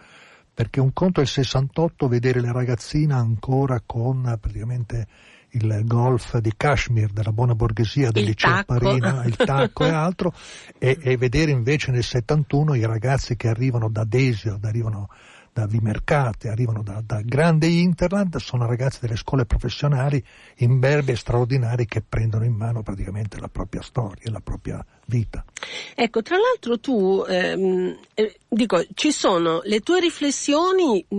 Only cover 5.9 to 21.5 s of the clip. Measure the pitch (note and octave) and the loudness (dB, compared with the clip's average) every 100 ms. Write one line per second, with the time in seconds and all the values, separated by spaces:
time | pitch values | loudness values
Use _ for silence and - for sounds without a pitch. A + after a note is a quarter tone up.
5.9 | A#2+ B2+ B2 - B2 A2 - D3 C3 - | 2 2 2 0 -2 -2 0 0 0 2
6.9 | A2+ G#2+ G2+ G#2 G#2+ B2 A2+ A2+ A2 A2 | 0 0 -2 -2 0 0 2 0 0 0
7.9 | C#3+ B2+ A2 G#2 G#2+ F3 F#3 G3+ A#2+ - | 0 0 2 0 2 2 2 0 0 2
8.9 | B2+ F#3+ C3+ A#2+ A2+ - C#3 A#2 - B3+ | 2 0 0 -2 0 0 2 0 2 0
9.9 | D#3+ E3 F#3 F3+ - - - - - B2+ | 2 0 0 -4 -4 -14 -20 -20 -2 0
10.9 | C3 C3 B2 B2+ C#3 D#3+ C3 A2+ D3 - | 2 0 2 2 2 2 2 2 0 0
11.9 | B2 - B2+ - D3+ C#3 C#3+ D#3 C3 A2 | 0 0 -2 0 0 2 2 2 2 2
12.9 | A2+ B2+ C3+ - A#2 A#2 A2+ C3 A#2+ A2 | 0 0 0 0 -2 0 0 0 0 0
13.9 | G#2+ A2 B2+ C3 G#2+ G#2+ G2 G#2+ A#2 A2 | -2 0 2 2 0 -4 -4 -4 -2 -2
14.9 | G2+ G2 - - - _ - G#2 A2+ G#2+ | -4 -8 -14 -20 -20 _ -4 0 0 0
15.9 | G#2 - D3+ B2 - A2+ G#2+ B2 G#2+ G#2 | -2 0 0 0 -2 -6 -2 -2 -2 -6
16.9 | G2+ A2+ A2 A#2 C3+ E3+ D#3+ E3 E3+ F3+ | -8 -6 -4 0 2 4 4 4 4 2
17.9 | E3+ F3 G3 F#3+ D#3+ - B2 A#2 A#2+ A#2+ | 2 0 0 -2 -4 -4 -2 -2 0 -2
18.9 | - A2+ A2 - C3+ A#2+ - A#2+ - D3 | -4 -6 -6 -2 -2 0 0 -2 -2 0
19.9 | C3+ C#3+ C#3+ - - - - A#2+ C3 C3 | 2 0 -2 -4 -16 -20 -2 2 4 4
20.9 | D3 C3+ A#2 - A#2+ A#2+ | 2 2 -2 0 0 2